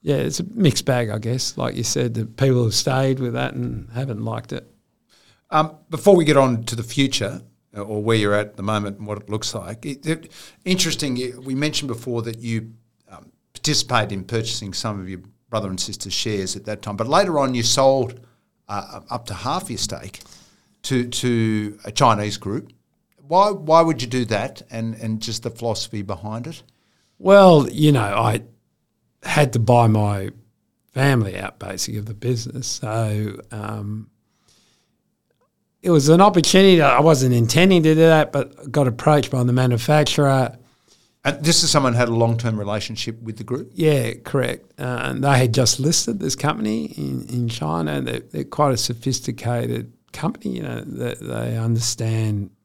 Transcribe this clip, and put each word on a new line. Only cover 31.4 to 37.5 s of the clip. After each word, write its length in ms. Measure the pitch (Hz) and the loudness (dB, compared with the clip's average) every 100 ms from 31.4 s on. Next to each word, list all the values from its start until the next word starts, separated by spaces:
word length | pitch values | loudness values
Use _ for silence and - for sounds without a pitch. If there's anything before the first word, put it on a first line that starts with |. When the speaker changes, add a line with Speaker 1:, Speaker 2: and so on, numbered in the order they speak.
| 98 - | -10 -10
Speaker 1:
basically, 400 | 95 95 - 107 | -12 -8 -6 -6
of 80 | 107 | -8
the 80 | |
business. 520 | 107 120 123 117 127 123 | -8 -4 -4 -4 -10 -8
So, 720 | - 113 113 110 104 107 - - | -8 -6 -2 -2 -2 -4 -8 -14
um, 560 | 110 104 107 104 107 107 _ _ _ _ _ _ _ _ _ _ _ _ _ _ _ _ _ | -12 -10 -8 -8 -10 -12 _ _ _ _ _ _ _ _ _ _ _ _ _ _ _ _ _
it 80 | 185 | 2
was 180 | 165 139 | 4 6
an 140 | 165 | 8
opportunity 540 | 202 180 151 185 196 175 | 8 6 4 6 8 8
that 180 | 143 | 6
I 60 | 127 | 6
wasn't 340 | 151 147 127 | 6 6 4
intending 480 | 120 117 | 4 4